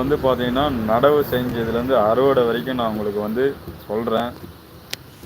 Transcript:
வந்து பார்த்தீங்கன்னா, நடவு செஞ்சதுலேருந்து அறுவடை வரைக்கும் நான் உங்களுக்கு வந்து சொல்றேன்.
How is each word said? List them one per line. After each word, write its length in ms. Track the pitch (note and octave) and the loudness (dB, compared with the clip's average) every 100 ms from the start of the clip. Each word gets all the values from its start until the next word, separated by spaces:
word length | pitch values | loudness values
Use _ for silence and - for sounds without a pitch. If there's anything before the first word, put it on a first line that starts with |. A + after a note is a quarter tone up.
வந்து 160 | C3 D3 | 2 0
பார்த்தீங்கன்னா, 400 | C3 A#2+ B2 B2+ D3 B2 A2 | 2 0 0 0 0 -2 0
நடவு 280 | A2+ C#3 D3 C3+ | 4 4 4 2
செஞ்சதுலேருந்து 640 | B2+ B2 A#2 A2+ A#2 B2 B2+ G#2+ | -2 -2 -4 -2 -2 2 4 4
அறுவடை 340 | A#2 C#3 C3 A#2 | 4 4 4 2
வரைக்கும் 320 | A#2 A#2 B2+ | 0 -2 -4
நான் 120 | A2+ | -2
உங்களுக்கு 260 | G#2+ G#2 G2+ G#2+ | -2 -4 -4 -4
வந்து 180 | A2+ C#3 C3+ - - - | -2 -2 -4 -12 -14 -8
சொல்றேன். 440 | G#2+ A#2 A2+ A#2+ - - - - - - - - - | -4 -2 -2 -4 -8 -18 -20 -20 -20 -16 -16 -16 -20